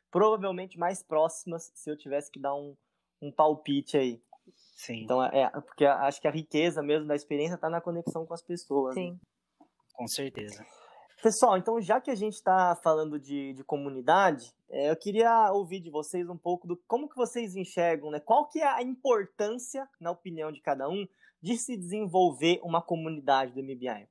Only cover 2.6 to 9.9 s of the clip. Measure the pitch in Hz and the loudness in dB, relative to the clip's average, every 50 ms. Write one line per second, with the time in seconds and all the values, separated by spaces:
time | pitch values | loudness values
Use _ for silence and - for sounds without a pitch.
2.6 | 147 143 139 _ _ _ _ _ _ _ _ _ 147 147 120 - 156 156 151 151 | -8 -12 -16 _ _ _ _ _ _ _ _ _ -12 -2 2 4 4 4 2 0
3.6 | - 147 139 143 139 - - 143 131 123 117 113 _ _ - - _ - _ _ | -2 -2 -2 -2 -2 0 0 0 2 0 -2 -6 _ _ -20 -20 _ -20 _ _
4.6 | _ _ _ - - - 117 110 113 107 127 127 131 - - 135 127 - - 143 | _ _ _ -18 -14 -12 -12 -10 -4 -2 0 0 0 2 2 2 2 2 0 -6
5.6 | - - - - 147 139 135 - 139 143 143 - - 151 139 160 151 - - 151 | -12 -12 0 4 4 4 4 4 2 0 0 0 -2 -2 -2 -2 -4 -2 0 2
6.6 | 165 175 156 160 143 143 151 156 151 147 147 147 - - 151 143 151 170 180 190 | 2 2 0 0 0 0 0 0 0 -2 -4 -4 -2 -4 -2 -2 -2 -2 -4 -4
7.6 | - 160 165 170 165 180 170 170 165 - - 165 165 160 170 170 - - 175 175 | -4 -4 -2 -4 -4 -4 -6 -6 -6 -6 -6 -8 -8 -8 -10 -12 -8 -8 -10 -8
8.6 | - - 139 139 135 131 131 185 180 175 180 180 - _ _ _ _ _ _ _ | -4 -2 0 0 0 0 -2 -6 -6 -8 -10 -14 -18 _ _ _ _ _ _ _
9.6 | _ _ _ _ _ _ | _ _ _ _ _ _